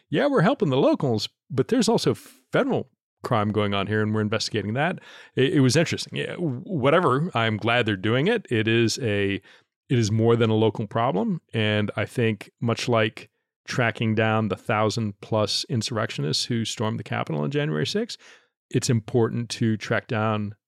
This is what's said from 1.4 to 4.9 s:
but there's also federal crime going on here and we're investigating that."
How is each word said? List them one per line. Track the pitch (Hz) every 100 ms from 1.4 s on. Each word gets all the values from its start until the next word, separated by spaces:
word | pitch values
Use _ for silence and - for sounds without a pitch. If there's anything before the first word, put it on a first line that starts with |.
| _
but | 131 -
there's | 254 220
also | 226 -
federal | 113 - - _ 160 269 160 - _ _ _
crime | - 113 104
going | 104 104
on | 101 98
here | 107
and | 107
we're | 107
investigating | 104 110 - 110 101
that." | 117 160